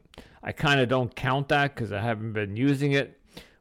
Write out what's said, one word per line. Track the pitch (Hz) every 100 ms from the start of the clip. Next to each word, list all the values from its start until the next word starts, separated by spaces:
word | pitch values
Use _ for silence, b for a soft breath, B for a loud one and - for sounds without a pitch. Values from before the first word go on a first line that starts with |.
| _ B B B
I | -
kinda | - 147 139 123
don't | 131 120 -
count | 131 135 143
that | 147 143 -
'cause | 110
I | 101
haven't | 113 110 110
been | 107 104 101
using | 139 135 143
it. | 139 127 - B B B B